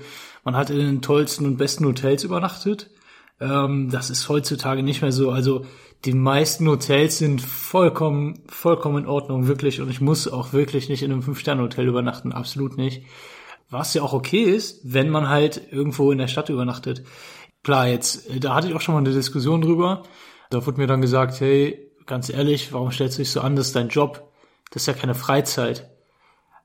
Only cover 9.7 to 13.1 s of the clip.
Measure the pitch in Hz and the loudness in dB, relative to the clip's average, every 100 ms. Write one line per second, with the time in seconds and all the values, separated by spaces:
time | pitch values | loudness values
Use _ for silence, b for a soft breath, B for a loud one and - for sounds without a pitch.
9.7 | 131 135 127 139 156 - 127 127 135 143 | -2 -4 0 2 2 0 -6 0 0 2
10.7 | 143 131 135 139 131 127 135 - 139 120 | 0 -2 -4 -2 -2 -4 -4 -2 0 -2
11.7 | - 127 123 123 123 127 123 123 139 135 | 0 0 0 -2 -4 -8 -8 -8 -6 -4
12.7 | 131 131 127 B | -2 -4 -4 B